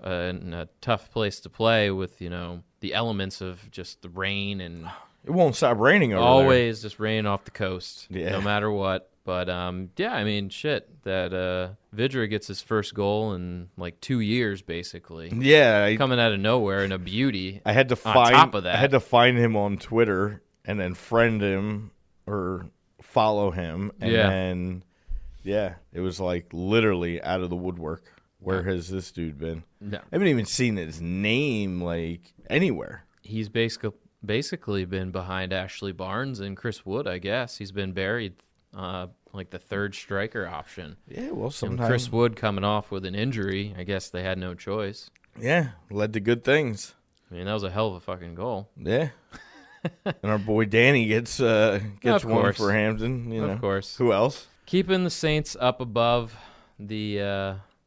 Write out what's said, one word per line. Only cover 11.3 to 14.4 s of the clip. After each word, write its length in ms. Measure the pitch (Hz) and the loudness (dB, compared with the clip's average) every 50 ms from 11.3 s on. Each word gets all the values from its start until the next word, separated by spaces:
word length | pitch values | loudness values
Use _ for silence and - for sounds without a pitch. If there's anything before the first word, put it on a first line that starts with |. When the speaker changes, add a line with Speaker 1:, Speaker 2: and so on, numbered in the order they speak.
| 92 | -2
Speaker 1:
uh, 420 | 92 92 92 90 90 90 92 104 - _ _ - | -2 -2 -2 -2 -4 -4 -6 -10 -16 _ _ -4
Vidra 340 | 107 120 135 131 131 113 101 | -2 -2 -2 0 -2 -2 -2
gets 200 | 107 104 - - | -2 -4 -6 -6
his 120 | 98 - | -12 -12
first 320 | - - 113 107 104 - - | -6 -2 -2 -2 -2 -2 -4
goal 420 | 104 101 101 104 107 110 110 98 | -2 0 0 0 0 -2 -4 -4
in, 340 | 90 90 90 90 90 87 87 - | -6 -6 -8 -8 -10 -12 -14 -14
like, 240 | - 87 87 - - | -10 -10 -10 -10 -12
two 180 | - - 135 117 | -6 -4 -2 0
years, 440 | 110 101 113 123 | 0 0 0 0